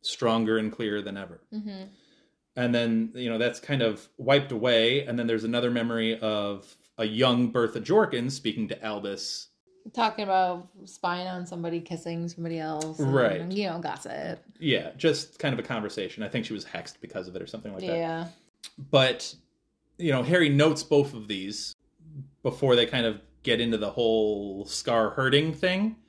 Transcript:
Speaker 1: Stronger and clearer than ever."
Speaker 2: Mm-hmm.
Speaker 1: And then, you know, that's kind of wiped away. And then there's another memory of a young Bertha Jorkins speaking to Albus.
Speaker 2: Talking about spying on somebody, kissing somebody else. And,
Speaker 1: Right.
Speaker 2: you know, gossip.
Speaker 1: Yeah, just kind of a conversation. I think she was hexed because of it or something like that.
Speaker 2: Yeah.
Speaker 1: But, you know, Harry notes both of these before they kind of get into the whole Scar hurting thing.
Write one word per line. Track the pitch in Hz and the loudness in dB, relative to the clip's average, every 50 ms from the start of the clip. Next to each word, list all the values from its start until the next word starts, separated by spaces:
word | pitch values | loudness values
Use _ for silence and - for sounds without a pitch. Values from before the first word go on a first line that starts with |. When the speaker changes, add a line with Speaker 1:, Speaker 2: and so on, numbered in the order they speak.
| _ | _
Speaker 1:
Stronger | - - - 127 117 113 113 113 110 113 110 | -10 -6 0 2 2 2 2 2 2 2 2
and | 107 107 | 0 -2
clearer | 107 - 117 104 104 104 | -4 -4 -4 -2 -2 -2
than | 98 101 98 | -4 -6 -10
ever." | 98 95 87 85 82 _ _ - | -10 -12 -14 -16 -20 _ _ -12
Speaker 2:
Mm-hmm. | 214 208 214 202 185 190 196 - _ _ _ _ _ _ _ _ _ _ _ _ | -10 -10 -10 -12 -12 -14 -18 -20 _ _ _ _ _ _ _ _ _ _ _ _
Speaker 1:
And | - 123 120 120 | -2 0 0 2
then, | 117 117 117 113 113 113 113 - | 2 2 2 2 0 0 -2 -6
you | 123 123 117 | -6 -6 -4
know, | 113 110 | 0 0
that's | 120 120 120 - | 0 0 -2 -4
kind | - - 143 135 120 | -6 -4 0 2 2
of | 113 104 98 - - _ - | 0 0 -2 -10 -20 _ -6
wiped | - 117 139 143 143 - | 2 4 4 4 4 0
away. | 127 110 110 123 120 113 113 117 127 139 - | -4 0 2 4 4 6 6 6 4 2 0
And | - 117 120 | -2 -4 -2
then | 120 113 | 0 0
there's | 113 110 110 | 0 0 0
another | 113 117 120 123 123 | -2 -2 0 0 0
memory | 120 120 117 117 117 117 113 113 113 110 | 0 0 0 0 -2 0 0 0 -2 -2
of | - 110 107 104 104 101 101 98 - - - _ _ _ _ - | -2 -2 -2 0 -2 -2 -4 -6 -10 -18 -20 _ _ _ _ -4
a | 113 | -4
young | 107 107 110 127 131 123 120 123 117 113 | -2 2 4 4 4 6 4 2 2 2
Bertha | 127 117 113 - 117 | 2 0 0 0 -6
Jorkins | 110 - 170 214 214 - - 123 120 131 139 | -2 4 4 4 4 4 0 -4 -2 -4 -6
speaking | - - 113 104 113 110 98 | -4 -4 -4 -4 -2 -4 -6
to | 107 - - | -6 -8 -6
Albus. | 110 107 101 98 101 98 98 - - - - - _ _ _ _ _ _ _ _ 220 _ | -6 -6 -6 -6 -6 -8 -6 -8 -10 -10 -10 -12 _ _ _ _ _ _ _ _ -12 _
Speaker 2:
Talking | 240 233 214 220 220 208 | 0 0 0 0 -2 -2
about | 196 190 190 185 180 180 175 180 190 _ 190 202 | 2 2 2 4 2 0 -4 -8 -16 _ -20 -20
spying | 185 - - - 175 175 180 180 185 | -20 -16 -6 -4 -2 -2 -2 -4 -6
on | 185 180 175 | -6 -8 -8
somebody, | 175 185 175 170 170 165 170 | -8 -8 -6 -6 -4 -4 -4
kissing | 165 - 175 165 165 170 170 170 170 170 | -6 -6 -10 -8 -6 -6 -6 -6 -6 -8
somebody | 170 - 165 165 165 165 | -8 -6 -6 -6 -4 -4
else. | 156 156 156 151 156 160 156 156 | -4 -4 -4 -4 -4 -6 -4 -2
And, | 147 135 135 | 0 2 4
Speaker 1:
Right. | 135 123 110 95 90 87 175 185 | 4 4 4 2 0 -4 -4 -4
Speaker 2:
you | 208 208 190 | -4 -2 -2
know, | 160 175 | -4 -6
gossip. | 170 151 - - - - - - - - - - _ - - _ | -6 -8 -8 -8 -10 -12 -10 -8 -8 -8 -10 -12 _ -20 -18 _
Speaker 1:
Yeah, | 165 147 123 98 - - - | 0 0 0 0 0 -6 -10
just | - - 160 143 - - - _ - | 0 0 2 2 0 -4 -10 _ -4
kind | - 147 131 | -2 -2 -2
of | 113 | -2
a | 110 | -4
conversation. | - 127 113 104 101 - - 98 92 - - 110 | -4 -6 -4 -4 -6 -6 -6 -6 -6 -6 -8 -8
I | 101 | -4
think | - 127 110 | -4 -4 -4
she | - 110 | -4 -8
was | 101 - | -8 -10
hexed | - - 87 82 - - _ | -8 -10 -10 -10 -10 -16 _
because | - - - 98 92 92 | -18 -10 -10 -10 -10 -8
of | 90 | -10
it | 92 90 | -10 -10
or | |
something | - - 110 - 107 98 | -10 -12 -12 -12 -10 -10
like | 95 92 | -8 -6
that. | 92 170 | -4 -4
Speaker 2:
Yeah. | 170 165 165 165 165 170 170 - _ _ _ _ _ - - _ - 139 - | -2 -2 -4 -4 -6 -8 -10 -14 _ _ _ _ _ -20 -20 _ -16 -6 4
Speaker 1:
But, | - 139 131 131 120 123 - - - - _ _ _ _ _ _ _ _ _ _ _ | 4 6 6 6 2 -2 -6 -12 -12 -16 _ _ _ _ _ _ _ _ _ _ _
you | _ 175 160 | _ 0 0
know, | 135 127 123 | 2 2 2
Harry | 131 175 180 170 147 | 4 6 6 6 6
notes | 143 139 147 160 147 147 - | 6 6 6 6 6 2 0
both | - 151 143 135 139 131 | 4 4 4 4 4 -2
of | 113 107 104 | -12 -6 -6
these | 104 95 92 98 107 - - - - _ _ _ _ _ 160 160 156 143 135 - _ _ _ | -6 -4 -4 -6 -8 -8 -10 -10 -12 _ _ _ _ _ -20 -18 -16 -16 -16 -16 _ _ _
before | 131 131 - - 135 123 | -4 -2 2 4 6 6
they | 120 117 | 6 6
kind | 117 - 127 117 | 4 2 0 0
of | 113 107 101 - - _ _ _ | 0 0 -2 -10 -20 _ _ _
get | 127 117 110 | 0 2 2
into | 120 117 113 107 | 2 2 0 0
the | 104 101 | 0 -2
whole | - - 120 113 113 110 110 107 107 101 101 101 95 98 104 | 0 2 2 4 4 4 4 2 0 -2 -4 -6 -8 -8 -8
Scar | - - - - - 120 117 110 107 | -8 -8 -6 -2 2 2 2 2 2
hurting | - - 131 131 135 143 156 160 151 | 0 0 2 6 6 6 4 4 -2
thing. | - - 185 185 190 208 220 220 - _ | 0 0 0 2 2 0 -2 -2 -6 _